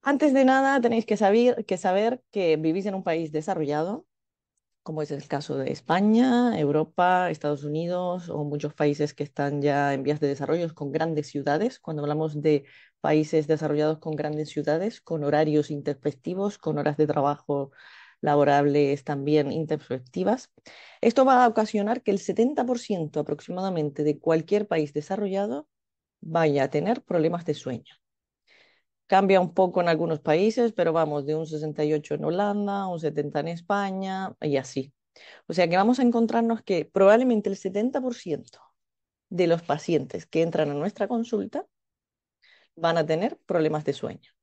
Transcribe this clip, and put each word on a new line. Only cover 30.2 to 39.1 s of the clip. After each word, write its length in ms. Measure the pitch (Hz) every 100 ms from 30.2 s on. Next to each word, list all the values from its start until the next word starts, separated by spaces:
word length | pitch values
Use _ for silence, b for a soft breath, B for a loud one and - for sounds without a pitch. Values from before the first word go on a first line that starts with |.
| - 156 208 220 233
pero 220 | 214 165
vamos 320 | 160 156 147 139
de 80 |
un 140 | 156 160
sesenta 360 | 156 156 151
y 100 | 151
ocho 200 | 151 151
en 120 | 151 151
Holanda, 600 | 175 208 208 202 196 190
un 140 | 175
setenta 400 | 156 147 147 143
en 80 | 156
España 880 | 170 - 202 196 190 190 190 190 -
y 180 | 156 139
así. 360 | 131 - 135 _ _ B B B _
O 60 |
sea 140 | 165 175
que 100 | 175
vamos 200 | 208 254
a 60 |
encontrarnos 580 | 247 233 226 233 233 226
que 240 | - 180 -
probablemente 640 | - 196 220 262 226 202
el 80 | 190
setenta 440 | 190 190 233 269
por 120 | 254
ciento 460 | 240 - 143 123 - _ _ _ _ _